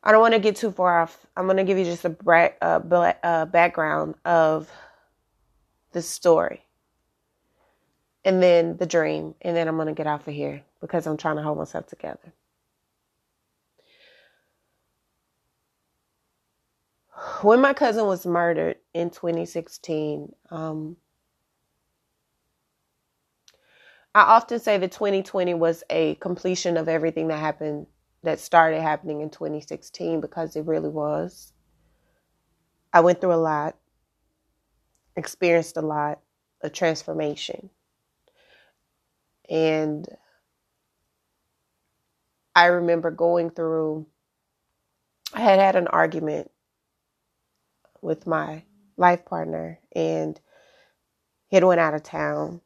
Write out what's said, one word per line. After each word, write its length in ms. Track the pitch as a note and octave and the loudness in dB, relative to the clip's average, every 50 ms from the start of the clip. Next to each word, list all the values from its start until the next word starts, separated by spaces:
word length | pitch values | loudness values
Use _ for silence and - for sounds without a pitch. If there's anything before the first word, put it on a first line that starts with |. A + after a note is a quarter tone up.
I 100 | - G#3+ | 4 6
don't 100 | G#3+ A3 | 6 6
wanna 160 | A3+ A#3 A3+ A3+ | 6 4 4 2
get 180 | G3 G#3+ G3 | 0 0 -2
too 160 | - - A3 | -2 -6 -6
far 300 | F#3 - F#3 F3+ F3 E3+ | -4 0 0 2 2 2
off. 240 | E3 D#3+ - _ _ _ _ | 0 -2 -6 _ _ _ _
I'm 100 | - F#3 | -6 -2
gonna 160 | F#3 F#3+ F#3+ | 0 0 0
give 140 | F#3+ F#3 G3 | 2 0 0
you 80 | F#3 F#3+ | 0 0
just 220 | E3+ E3+ E3+ - | -2 -4 -4 -6
a 20 | F3 | -8
bra-, 460 | D#3+ - G#3 F#3+ E3+ E3 E3+ E3+ - - | -8 -4 0 4 4 4 4 2 0 -2
uh, 160 | E3+ E3+ E3 D#3+ | -2 0 0 0
bla-, 380 | D#3+ E3+ F3 F3 E3+ F3 E3+ - | 0 0 0 2 2 2 0 0
uh, 220 | - F3 E3+ E3 D#3+ | -2 -2 -2 -2 -2
background 680 | D#3+ F3+ F3 E3+ F3 F3 - D#3 D#3 D3+ D#3 D#3 D#3 D#3 _ _ | 0 2 2 2 2 2 -2 -4 -2 -2 -4 -4 -6 -8 _ _
of 460 | E3+ F3 E3 D#3+ D#3 D#3 D#3 D#3 - - - - - _ _ _ _ _ _ _ _ _ _ _ _ _ _ _ _ _ _ _ _ | 0 2 4 4 2 2 -2 -6 -10 -20 -20 -20 -20 _ _ _ _ _ _ _ _ _ _ _ _ _ _ _ _ _ _ _ _
the 80 | - F3 | -10 -10
story 640 | E3 - - - - F3+ E3 D#3+ E3+ - - - _ _ _ _ _ _ _ _ _ _ _ _ _ _ _ _ _ _ _ _ _ _ _ _ _ _ _ _ _ _ _ _ _ | -8 -8 -12 0 4 4 4 6 4 -2 -4 -10 _ _ _ _ _ _ _ _ _ _ _ _ _ _ _ _ _ _ _ _ _ _ _ _ _ _ _ _ _ _ _ _ _
and 180 | F#3+ F#3+ F#3 | 2 4 4
then 360 | F3+ F3+ F3 E3+ E3 E3+ E3+ E3+ | 6 6 6 6 4 2 -2 -4
the 80 | F3+ | -6
dream, 480 | E3 - E3+ D#3 D#3 D#3 D#3 D#3 D#3 D#3+ _ | 0 0 0 0 0 -2 -6 -8 -10 -14 _
and 120 | - F3+ E3+ | -6 -4 -2
then 140 | E3+ E3 D#3+ | -2 -2 -2
I'm 80 | D#3+ | -2
gonna 160 | D#3+ D#3+ D#3 | -4 -4 -6
get 140 | D#3 D#3 D#3 | -6 -6 -4
off 200 | D3+ D3+ D3 D3 | -4 -4 -6 -8
of 60 | - | -12
here 300 | D3 D3 C#3+ C#3+ C#3+ C#3+ _ _ _ _ | -10 -8 -8 -8 -10 -12 _ _ _ _
because 260 | - D#3+ - E3+ D#3+ | -14 -6 -6 -6 -4
I'm 120 | D#3 D#3 D3+ | -4 -8 -4
trying 180 | - E3 D3+ | -4 -4 -4
to 60 | D3+ | -4
hold 160 | D3+ D3+ D3+ D#3 | -4 -6 -6 -6
myself 280 | D#3 - - - - | -8 -10 -10 -12 -12
together. 460 | _ - _ - D#2 - - _ F3 _ _ _ _ _ _ _ _ _ _ _ _ _ _ _ _ _ _ _ _ _ _ _ _ _ _ _ _ _ _ _ _ _ _ _ _ _ _ _ _ _ _ _ _ _ _ _ _ _ _ _ _ _ _ _ _ _ _ _ _ _ _ _ _ _ _ _ _ _ _ _ _ _ _ _ _ _ _ _ _ _ _ _ _ _ _ _ _ _ _ _ _ _ _ _ _ _ - - - - - | _ -18 _ -14 -14 -14 -16 _ -20 _ _ _ _ _ _ _ _ _ _ _ _ _ _ _ _ _ _ _ _ _ _ _ _ _ _ _ _ _ _ _ _ _ _ _ _ _ _ _ _ _ _ _ _ _ _ _ _ _ _ _ _ _ _ _ _ _ _ _ _ _ _ _ _ _ _ _ _ _ _ _ _ _ _ _ _ _ _ _ _ _ _ _ _ _ _ _ _ _ _ _ _ _ _ _ _ _ -16 -14 -12 -10 0
When 180 | - G#3 A3+ B3 | 2 4 4 6
my 140 | C4+ C#4 C#4 | 4 2 2
cousin 320 | - D4+ B3 G#3+ A3+ A3 | 0 -2 -2 0 0 0
was 180 | G3+ F#3+ F3+ - | -2 -2 -4 -4
murdered 540 | F3 F3 F3 F3 E3+ E3+ D#3+ E3 - - _ _ _ _ | -2 -2 0 0 0 0 0 -2 -4 -6 _ _ _ _
in 160 | E3+ E3+ F3 | -6 -6 -6
twenty 340 | E3+ - - F3 E3 E3 E3+ | -8 -8 -6 -6 -4 -4 -6
sixteen, 880 | E3+ - E3+ E3 - - - - - D#3+ D#3 D3+ D3+ D3 D3 D3 D3 - _ _ _ | -8 -10 -12 -12 -12 -20 -20 -10 -6 -6 -4 -4 -4 -6 -8 -10 -16 -20 _ _ _
um, 460 | F3 D#3+ D#3+ D#3+ D#3 D#3 D#3 D#3 F3 _ _ _ _ _ _ _ _ _ _ _ _ _ _ _ _ _ _ _ _ _ _ _ _ _ _ _ _ _ _ _ _ _ _ _ _ _ _ _ _ _ _ _ _ _ _ _ _ _ _ _ _ _ _ _ _ _ _ _ _ _ _ _ _ | -14 -10 -10 -8 -8 -10 -10 -12 -14 _ _ _ _ _ _ _ _ _ _ _ _ _ _ _ _ _ _ _ _ _ _ _ _ _ _ _ _ _ _ _ _ _ _ _ _ _ _ _ _ _ _ _ _ _ _ _ _ _ _ _ _ _ _ _ _ _ _ _ _ _ _ _ _
I 80 | G#3 | 8
often 380 | G3 - A3+ A#3 A#3 - A#3 A#3+ | 10 10 10 8 6 2 -8 -4
say 180 | - A3+ G#3 G3 | 0 0 0 2
that 140 | F3+ F#3 | 0 -2
twenty 300 | - - A3 G3+ G3 G3 | -4 -2 -2 0 0 0
twenty 300 | F#3+ - - G3 F3+ F3+ | -2 -4 -4 -2 -2 -2
was 320 | F3 E3 E3 E3 E3 E3 - _ | 0 2 2 0 0 -2 -6 _
a 240 | - E3 D#3+ D#3 D#3 | 0 0 0 0 -2
completion 640 | _ - F3+ F3+ F3+ - F3+ F#3 F3+ - F3+ E3+ E3 | _ -6 -8 -8 -4 -4 -4 -4 -2 -2 -2 -2 0
of 100 | D#3+ E3 | 0 0
everything 400 | D#3+ E3 D#3 E3 E3 E3 D#3+ D#3+ | -2 0 -2 -2 -2 -2 -4 -4
that 100 | D#3 D3+ | -4 -4
happened, 480 | D#3 D#3 D3+ - D#3 D3+ D3+ D3 - _ _ _ _ _ _ _ | -4 -6 -6 -4 -8 -8 -8 -8 -12 _ _ _ _ _ _ _
that 160 | - E3 D#3 - | -6 -6 -6 -6
started 400 | - - - E3+ D#3+ D#3+ D#3+ D#3 | -6 2 4 4 6 6 2 -2
happening 400 | D#3+ D#3 D3+ D3+ - D#3 D3+ D3 | -2 -4 -4 -4 -6 -10 -8 -8
in 80 | D3+ D#3 | -8 -10
twenty 300 | - - E3 D#3 D3+ D3+ | -12 -10 -10 -8 -8 -10
sixteen, 600 | D3+ - D#3 D#3 _ - _ - F3 E3+ E3 D#3 | -10 -12 -16 -16 _ -20 _ -10 -8 -6 -4 -6
because 360 | D3+ - - E3+ E3 D#3+ - | -6 -8 -10 -10 -10 -8 -8
it 100 | D#3 D#3 | -10 -6
really 220 | E3 D#3+ D#3 D#3 D3+ | -4 -4 -4 -4 -6
was. 640 | D3+ D#3 D3 D3+ D3+ D3+ E3+ F#3 - - - - _ _ _ _ _ _ _ _ _ _ _ _ _ _ _ _ _ _ _ _ _ _ _ _ _ _ _ _ | -6 -6 -4 -4 -4 -4 -6 -8 -12 -18 -20 -20 _ _ _ _ _ _ _ _ _ _ _ _ _ _ _ _ _ _ _ _ _ _ _ _ _ _ _ _
I 80 | - F3 | 4 6
went 200 | E3 F3+ F3+ F3+ | 6 6 2 2
through 140 | F#3+ F#3 F3 | 0 0 0
a 20 | |
lot, 400 | E3 E3 D#3+ D#3 D3 D3 D#3+ - _ _ _ _ _ _ _ _ _ _ _ _ _ _ _ _ _ _ _ _ _ _ _ _ _ _ _ _ | 0 0 0 -2 -2 -4 -6 -10 _ _ _ _ _ _ _ _ _ _ _ _ _ _ _ _ _ _ _ _ _ _ _ _ _ _ _ _
experienced 600 | - D#3 - - _ F#3 F3 E3+ E3+ E3 E3 - | -10 -10 -10 -8 _ 0 2 2 2 0 -2 -8
a 60 | E3 | -8
lot, 380 | D#3 D#3 D3+ D3+ D3 D3 D3 - _ _ _ _ _ _ _ _ | -6 -4 -4 -4 -4 -4 -6 -10 _ _ _ _ _ _ _ _
a 80 | - D#3 | -12 -12
transformation. 1000 | - - F#3 E3 D#3+ D#3 - - D#3+ D#3+ D#3 D3 D3 - - - - - - F#3+ _ _ _ _ _ _ _ _ _ _ _ _ _ _ _ _ _ _ _ _ _ _ _ _ _ _ _ _ _ _ _ _ _ _ _ - | -6 -2 -2 -2 -2 -4 -8 -10 -8 -6 -6 -6 -6 -8 -10 -12 -12 -14 -16 -20 _ _ _ _ _ _ _ _ _ _ _ _ _ _ _ _ _ _ _ _ _ _ _ _ _ _ _ _ _ _ _ _ _ _ _ -6
And 580 | - D#3+ D#3+ D#3+ D#3 D#3 D#3 D3+ D3+ D3+ E3 - - _ _ _ _ _ _ _ _ _ _ _ _ _ _ _ _ _ _ _ _ _ _ _ _ _ _ _ _ _ _ _ _ _ _ _ _ _ _ _ _ _ _ _ _ _ _ _ _ | -2 0 0 2 0 0 -2 -4 -6 -8 -10 -14 -18 _ _ _ _ _ _ _ _ _ _ _ _ _ _ _ _ _ _ _ _ _ _ _ _ _ _ _ _ _ _ _ _ _ _ _ _ _ _ _ _ _ _ _ _ _ _ _ _
I 120 | F3 F3 | 6 6
remember 440 | F3 F3 F3 F3 E3+ E3+ E3 E3 E3+ | 6 6 2 2 0 0 0 0 -4
going 400 | D#3+ E3 E3 E3+ E3+ F3 E3+ E3+ | -4 0 0 0 0 0 -2 -4
through, 560 | E3 - E3 D#3+ D#3+ D#3+ D#3 D#3 D#3 D#3 D#3 D3+ _ _ _ _ _ _ _ _ _ _ _ _ _ _ _ _ _ _ _ _ _ _ _ - - | -6 -6 -6 -4 -2 -2 -2 -4 -4 -8 -10 _ _ _ _ _ _ _ _ _ _ _ _ _ _ _ _ _ _ _ _ _ _ _ _ -14 -8
I 60 | G#3+ | 0
had 180 | A3+ A3 G3 F#3+ | 4 4 6 6
had 160 | G3 F#3+ F#3+ | 6 4 4
an 140 | F#3 F3 - | 2 0 0
argument 640 | - E3 D#3+ D#3+ E3 E3 D#3 D#3 D3 - - - _ _ _ _ _ _ _ _ _ _ _ _ _ _ _ _ _ _ _ _ _ _ _ _ _ _ _ _ _ _ | 2 2 2 2 0 -4 -6 -4 -6 -6 -8 -12 _ _ _ _ _ _ _ _ _ _ _ _ _ _ _ _ _ _ _ _ _ _ _ _ _ _ _ _ _ _
with 280 | - E3+ D#3+ D#3 - F3 | -6 -6 -6 -6 -4 -4
my 340 | D#3+ D#3 D#3 D#3 D#3 D#3+ _ _ _ _ _ _ _ | -4 -4 -4 -6 -12 -16 _ _ _ _ _ _ _
life 280 | - F3+ F3+ F3 F3 - | 2 2 2 2 2 -4
partner, 560 | - F3+ E3+ E3 E3 D#3+ D#3+ E3 E3 E3 _ _ _ | -10 -10 -8 -8 -8 -8 -8 -10 -10 -14 _ _ _
and 500 | - E3+ E3 D#3+ D#3+ D#3+ D#3 D#3 D#3 - _ _ _ _ _ _ _ _ _ _ _ _ _ _ _ _ _ _ _ _ _ _ | -6 -4 -2 -2 -2 -4 -6 -6 -8 -12 _ _ _ _ _ _ _ _ _ _ _ _ _ _ _ _ _ _ _ _ _ _
he 80 | G3 | 4
had 80 | F#3+ F3 | 4 6
went 160 | F#3 F3+ E3+ | 6 4 4
out 140 | E3 D#3 D3+ | 2 0 -2
of 80 | D3+ | -6
town. 580 | D3+ - - D#3 D3+ D3+ D3 D3+ D#3 D#3 F3 E3+ _ | -8 -10 -8 -6 -4 -4 -4 -4 -6 -8 -10 -16 _